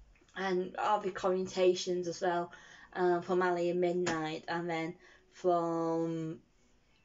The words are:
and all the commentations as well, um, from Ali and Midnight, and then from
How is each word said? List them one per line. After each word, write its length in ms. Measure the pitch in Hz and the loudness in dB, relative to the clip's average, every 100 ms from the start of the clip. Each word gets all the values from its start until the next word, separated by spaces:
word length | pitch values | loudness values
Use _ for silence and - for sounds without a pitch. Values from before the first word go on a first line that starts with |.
| - - _ 180 | -20 -20 _ -6
and 400 | 190 180 185 - | -2 -2 -2 -2
all 240 | 208 208 | 0 0
the 100 | 196 | -2
commentations 960 | 185 190 185 185 190 180 180 185 180 175 | -2 -2 0 -2 4 4 4 0 -2 -4
as 120 | 165 | -2
well, 320 | 185 175 175 - - - - | 0 0 -2 -10 -20 -20 -10
um, 280 | - 180 175 | 0 2 2
from 200 | 180 180 | 2 2
Ali 280 | 180 175 175 | 2 2 2
and 100 | 175 | 2
Midnight, 640 | 175 175 175 160 156 160 - | 2 2 0 -2 -4 -6 -4
and 200 | 170 175 | -4 -2
then 260 | 165 165 175 - - _ | -4 -4 -8 -18 -20 _
from 1080 | - 180 175 170 165 165 165 165 165 160 170 _ _ _ _ _ _ | -2 2 2 2 0 0 0 0 -2 -6 -8 _ _ _ _ _ _